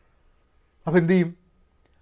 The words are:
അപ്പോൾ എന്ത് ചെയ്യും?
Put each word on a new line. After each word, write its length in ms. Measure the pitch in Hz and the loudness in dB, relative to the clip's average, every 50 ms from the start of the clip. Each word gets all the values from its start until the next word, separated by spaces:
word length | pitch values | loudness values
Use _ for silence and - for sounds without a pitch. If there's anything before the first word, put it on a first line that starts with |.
| _ _ _ _ _ _ _ _ _ _ _ _ _ _ _ _ _ | _ _ _ _ _ _ _ _ _ _ _ _ _ _ _ _ _
അപ്പോൾ 120 | 165 160 180 | 0 0 0
എന്ത് 140 | 165 165 190 | 2 2 0
ചെയ്യും? 180 | 185 170 170 175 - _ _ _ _ _ _ _ _ _ _ _ _ | 0 0 -2 -6 -16 _ _ _ _ _ _ _ _ _ _ _ _